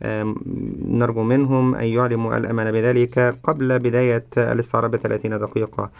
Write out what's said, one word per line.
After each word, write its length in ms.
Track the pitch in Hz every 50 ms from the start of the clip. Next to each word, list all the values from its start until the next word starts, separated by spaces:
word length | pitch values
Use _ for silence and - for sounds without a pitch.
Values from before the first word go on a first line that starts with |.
آم، 320 | 110 110 110 107 107 107 - - - - - - - - - - - -
نرجو 340 | 98 117 120 117 113 113
منهم 520 | 110 117 131 139 139 135 135 131 127 127 127
أن 100 | 110 117
يعلموا 520 | 113 113 120 127 120 117 113 113 113 117
الأمانة 340 | 113 113 - 117 110 110 110
بذلك 480 | 110 113 113 123 123 123 123 120 - 127 123 123 120 - -
قبل 340 | 160 156 139 131 127 127 127
بداية 480 | 123 120 117 123 127 123 117 117 117 - -
الاستعراض 540 | 123 117 117 117 117 117 - - 113 117 113
بثلاثين 480 | 113 110 - 110 107 104 - 107 107 104
دقيقة. 520 | 104 101 - 110 110 104 - 110 101 98 -